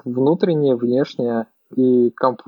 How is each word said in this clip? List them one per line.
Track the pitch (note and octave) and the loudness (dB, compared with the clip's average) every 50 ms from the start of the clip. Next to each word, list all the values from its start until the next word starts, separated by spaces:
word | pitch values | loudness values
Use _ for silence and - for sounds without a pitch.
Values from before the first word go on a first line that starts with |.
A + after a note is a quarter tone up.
| - | -8
внутреннее, | B2+ B2 B2+ C3+ C#3+ E3+ F3+ - F3+ E3 D3+ D3 C#3 B2+ | -6 -2 0 0 0 0 0 0 -2 0 0 2 0 0
внешнее, | A#2 A#2+ A#2+ B2 C3 D3 - - - B2 A#2+ A#2 A2+ A2 _ _ _ _ - - | 0 0 0 0 0 -2 -4 -4 -6 -4 -4 -4 -4 -6 _ _ _ _ -8 -2
и | B2+ B2+ B2+ B2+ B2 A#2+ A#2 | 0 2 4 4 4 2 2
комп-, | - - C3 C3 A#2+ - - | 0 0 -2 -2 -2 -4 -12